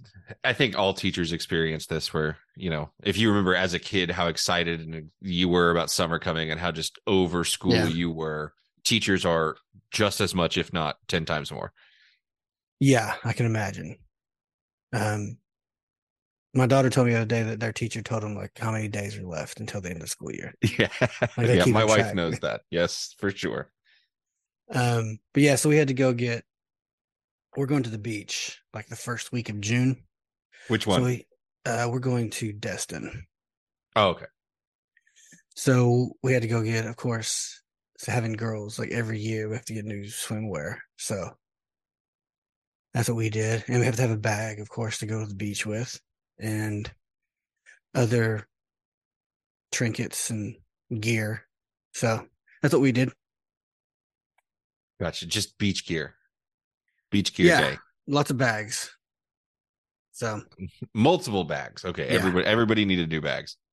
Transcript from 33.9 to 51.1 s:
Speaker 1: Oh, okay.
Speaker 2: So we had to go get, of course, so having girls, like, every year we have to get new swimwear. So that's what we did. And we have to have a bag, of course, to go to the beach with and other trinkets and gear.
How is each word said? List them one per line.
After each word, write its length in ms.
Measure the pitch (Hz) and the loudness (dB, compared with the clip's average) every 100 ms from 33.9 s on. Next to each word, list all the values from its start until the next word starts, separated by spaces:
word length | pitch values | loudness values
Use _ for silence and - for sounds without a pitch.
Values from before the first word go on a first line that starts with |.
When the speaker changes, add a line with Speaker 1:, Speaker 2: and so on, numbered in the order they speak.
| 110 | 2
Speaker 1:
Oh, 120 | 98 | 4
okay. 160 | 85 - _ _ _ _ _ _ _ _ _ _ - _ - | 2 -8 _ _ _ _ _ _ _ _ _ _ -20 _ -4
Speaker 2:
So 540 | 143 127 120 123 123 - | 2 4 6 4 2 -2
we 100 | 131 | 0
had 100 | 127 | 2
to 60 | 113 | 2
go 140 | 117 | 0
get, 240 | 110 113 113 | 0 -2 -4
of 100 | 117 | -6
course, 640 | 127 113 107 - - - _ _ _ - | -4 -4 -4 -6 -8 -14 _ _ _ -14
so 140 | - | -4
having 200 | 117 113 | -2 -2
girls, 440 | 110 113 107 104 117 | -4 -4 -6 -8 -8
like, 120 | - | -6
every 280 | 117 110 110 | -4 -4 -4
year 300 | 110 110 107 | -4 -4 -4
we 60 | |
have 100 | 110 - | -6 -8
to 80 | |
get 100 | 113 | -10
new 180 | 107 101 | -8 -10
swimwear. 720 | 101 - - 110 107 80 82 - - - | -10 -10 -6 -6 -6 -6 -8 -10 -16 -12
So 320 | - 101 85 - _ _ _ _ _ _ _ _ _ _ _ _ _ _ _ | -8 -6 -8 -12 _ _ _ _ _ _ _ _ _ _ _ _ _ _ _
that's 160 | 120 117 | -2 -2
what 80 | 117 | 0
we 120 | 113 | 0
did. 360 | 110 110 113 - | 0 0 -2 0
And 140 | 123 | 0
we 60 | 113 | 2
have 100 | 113 | 2
to 60 | |
have 80 | 123 | 0
a 40 | 107 | 0
bag, 440 | 110 104 110 104 | -2 -2 -4 -8
of 80 | 104 | -10
course, 300 | - 113 - | -6 -6 -6
to 80 | 107 | -6
go 140 | 110 | -6
to 60 | 104 | -6
the 80 | |
beach 320 | 98 104 101 110 | -6 -6 -6 -4
with 340 | 107 123 - _ _ _ - | -6 -6 -12 _ _ _ -10
and 500 | 110 107 107 104 - - _ _ _ _ _ _ _ - _ | -6 -4 -4 -4 -8 -14 _ _ _ _ _ _ _ -20 _
other 540 | 131 113 120 113 107 - _ _ _ _ _ _ _ _ _ _ _ _ | 0 2 4 2 -2 -8 _ _ _ _ _ _ _ _ _ _ _ _
trinkets 600 | - 117 110 113 - - | -2 -2 -2 -6 -6 -6
and 260 | 110 104 - _ _ - 113 | -6 -6 -10 _ _ -10 -4
gear. 440 | 110 | -2